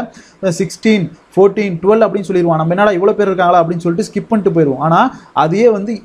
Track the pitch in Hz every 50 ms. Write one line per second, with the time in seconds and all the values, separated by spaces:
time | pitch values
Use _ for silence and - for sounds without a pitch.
0 | 240 - - - - _ _ - - 190 170 180 196 165 - - - 226 220 202
1 | 170 - - - _ _ - 180 196 202 196 220 208 196 175 165 - 190 214 226
2 | 220 190 185 214 190 190 190 180 170 170 165 160 160 165 175 190 208 214 196 170
3 | 190 214 202 202 202 190 185 170 180 175 175 175 165 160 175 165 - 175 170 180
4 | 214 - - 208 - - 226 214 185 202 165 165 160 139 131 127 147 160 165 185
5 | 240 262 - - - - - - 147 160 175 202 240 240 214 202 196 220 226 196